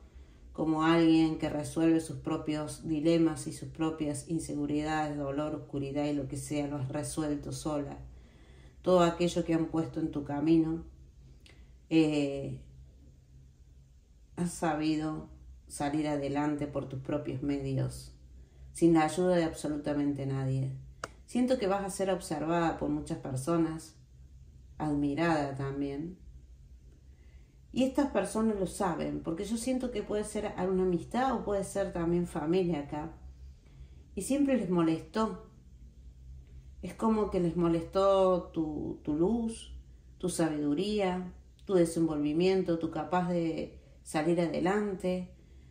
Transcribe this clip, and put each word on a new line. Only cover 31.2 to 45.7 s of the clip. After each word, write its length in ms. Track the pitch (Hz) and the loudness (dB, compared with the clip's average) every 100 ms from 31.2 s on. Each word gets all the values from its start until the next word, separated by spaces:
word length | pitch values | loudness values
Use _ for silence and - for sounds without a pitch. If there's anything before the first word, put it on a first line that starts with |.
| 262 233 | 0 0
o 80 | |
puede 200 | 180 202 | -2 -2
ser 300 | 185 202 185 | -2 -2 -2
también 320 | 180 165 175 175 | -2 0 0 0
familia 540 | 170 151 185 175 151 | -4 0 2 2 -2
acá. 320 | 143 147 165 - - - - - - - - - - - | -4 -6 -8 -12 -18 -18 -20 -20 -20 -20 -20 -20 -12 -8
Y 80 | |
siempre 340 | 190 277 277 247 | -2 2 4 2
les 140 | 180 | 2
molestó. 800 | 175 160 156 - - 220 180 - - - - - - - - - - - - - - | 2 4 2 -2 -2 -2 -2 -14 -20 -20 -20 -20 -20 -20 -20 -18 -18 -18 -20 -18 -14
Es 140 | 185 - | -12 -2
como 340 | 226 214 202 | 0 2 0
que 100 | 190 | 0
les 160 | 175 165 | 0 2
molestó 920 | 170 165 - 190 196 196 185 180 - | 2 2 0 2 4 6 6 4 0
tu, 460 | - 156 147 - - | -4 -4 -4 -6 -6
tu 100 | - | -2
luz, 600 | 151 180 233 226 226 - - - - - - | 2 2 2 0 -6 -12 -16 -18 -20 -20 -8
tu 120 | 180 | -4
sabiduría, 1040 | - 165 151 147 147 202 214 185 180 180 - - - - | 0 0 0 0 0 0 0 0 0 -6 -12 -20 -14 0
tu 100 | 185 | 4
desenvolvimiento, 1040 | 170 170 160 151 147 156 185 190 175 165 | 4 2 0 2 0 2 4 4 2 0
tu 100 | 160 | -2
capaz 400 | 160 151 180 175 | -4 -2 0 2
de 480 | 175 165 156 - - - - | 0 0 -2 -6 -10 -20 -20
salir 400 | - 160 151 170 | -6 0 2 4
adelante. 920 | 170 147 165 208 208 185 180 185 180 - - - - | 2 2 2 2 0 -2 -2 -2 -6 -14 -20 -20 -20